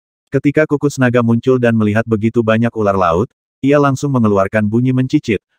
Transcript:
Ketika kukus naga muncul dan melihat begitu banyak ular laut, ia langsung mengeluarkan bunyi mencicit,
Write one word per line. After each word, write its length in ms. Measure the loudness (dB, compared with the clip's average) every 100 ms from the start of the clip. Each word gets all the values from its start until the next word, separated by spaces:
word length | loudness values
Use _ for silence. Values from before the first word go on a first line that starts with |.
| _ _ _
Ketika 320 | -4 -2 0 0
kukus 320 | 0 -2 0
naga 240 | 0 2
muncul 400 | 2 0 0 0
dan 160 | 2 0
melihat 240 | 0 0
begitu 400 | -2 -2 -2 0
banyak 320 | 0 0 0
ular 240 | -2 -2 0
laut, 320 | 0 0 -2 _ _ _
ia 160 | 0 2
langsung 320 | 2 0 -2
mengeluarkan 560 | 0 2 2 0 -2 -2
bunyi 240 | 0 0
mencicit, 480 | -2 -2 -2 -2 -6 _